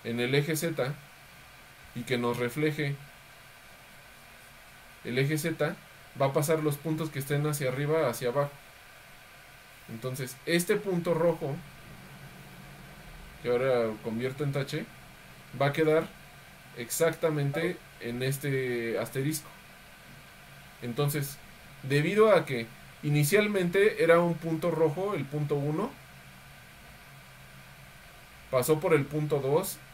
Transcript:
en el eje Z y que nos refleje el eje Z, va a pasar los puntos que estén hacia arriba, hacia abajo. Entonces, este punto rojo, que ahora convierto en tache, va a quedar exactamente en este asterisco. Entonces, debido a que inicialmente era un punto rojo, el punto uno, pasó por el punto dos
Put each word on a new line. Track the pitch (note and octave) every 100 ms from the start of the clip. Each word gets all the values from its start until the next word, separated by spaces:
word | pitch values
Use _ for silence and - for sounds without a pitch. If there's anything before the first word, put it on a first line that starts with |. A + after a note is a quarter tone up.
en | A2+ A#2+
el | B2
eje | C#3 D#3 D3+
Z | E3+ E3 B2+ D3 - - - - - - - - -
y | B2
que | A#2 B2
nos | A#2+ A#2+
refleje | A#2+ D3+ D3+ D3 C#3+ C#3+ - - - - - - - - - - - - - - - - - - - -
el | - B2
eje | C#3 D#3
Z, | E3 E3 D#3 F3+ - - - B2+
va | C#3
a |
pasar | D3+ D3 D#3+
los | D3+ C#3+
puntos | E3 D#3 D#3
que | C3+
estén | C3+ C#3+ D3+
hacia | D3 C3
arriba, | C3 D3 D#3+ C#3
hacia | A2+ B2
abajo. | C3+ C#3+ - - - - - - - - - - - - - -
Entonces, | A2+ B2+ C3+ - - -
este | F3 F3
punto | G#3 G3 F3 E3+
rojo, | E3 E3+ E3 D3 C#3 - - - - - - - - - - - - - - - - - -
que | A#2+
ahora | B2 C3 B2 A2+ G#2+
convierto | A2+ A2+ B2+ C3+
en | C#3+
tache, | C#3 C3+ - - - - - - - - B2+
va | C#3
a |
quedar | C#3 D#3 D#3 - - - - - - - -
exactamente | A#2 - D#3+ - E3 D3+ C#3+ D3+ E3+ F3 - -
en | A2 A#2+
este | C3 C#3 D3 C3+ B2+ A#2+ A#2 G#2+
asterisco. | A#2 C3 C#3 D#3 - - - - - - - - - - - - - -
Entonces, | A#2+ A#2 D3 D3 C#3 - - - - -
debido | C3 C#3+ D#3+ G#3 A3
a | F3+
que | C#3+ B2 A#2 - - -
inicialmente | D3+ D3 D3 G3 G#3 G3+ F3 F#3+ G#3 -
era | E3 E3+
un | F3
punto | E3 E3 D#3+ F3
rojo, | D#3 D#3+ D3 G3
el | F#3
punto | C#3 D3 D3
uno, | C#3+ C#3+ D#3 A#3+ - - - - - - - - - - - - - - - - - - - - - - - - - -
pasó | C3 B2 D#3
por | F#3
el | D3+
punto | C3+ D3+ D3+ D3
dos | C3 D#3 G3 - -